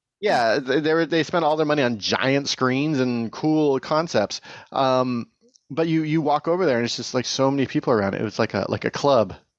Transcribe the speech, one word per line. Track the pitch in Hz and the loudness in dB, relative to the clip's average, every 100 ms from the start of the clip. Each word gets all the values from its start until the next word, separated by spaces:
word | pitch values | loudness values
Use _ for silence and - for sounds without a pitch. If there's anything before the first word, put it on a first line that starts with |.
| _ _ | _ _
Yeah, | 202 151 117 110 | -2 2 2 2
they, | 131 135 | 2 0
they | 151 | 2
were, | 160 160 | 0 2
they | 165 | 0
spent | 147 180 | 0 0
all | 156 156 | 0 2
their | 151 | 2
money | 151 | 2
on | 123 113 | 2 -2
giant | 92 107 123 139 135 | -2 -2 2 0 -2
screens | - 131 131 151 147 | -2 0 0 0 0
and | 127 120 113 | 0 -2 -4
cool | - 156 156 151 135 | -4 0 2 2 0
concepts. | - 156 165 117 98 - - - - | 0 -2 0 0 0 -4 -14 -20 -8
Um, | - 135 127 127 120 110 _ _ _ _ | -2 2 2 0 -2 -8 _ _ _ _
but | 135 170 | -4 0
you, | 160 | 0
you | 156 160 | 0 0
walk | 151 147 165 | 2 0 0
over | 175 | 0
there, | 180 120 | 2 2
and | |
it's | 120 - | 0 -4
just, | 117 | -4
like, | 127 | -4
so | 120 - 135 | -2 0 0
many | 139 127 | 2 0
people | 147 151 | -2 2
around | 117 98 | 2 2
it. | 98 | -2
It | |
was | 110 - | -4 -2
like | 110 | -2
a, | 104 - | 0 -2
like | 107 | -2
a | 113 | -4
club | - 143 131 101 - _ | -2 2 4 2 -4 _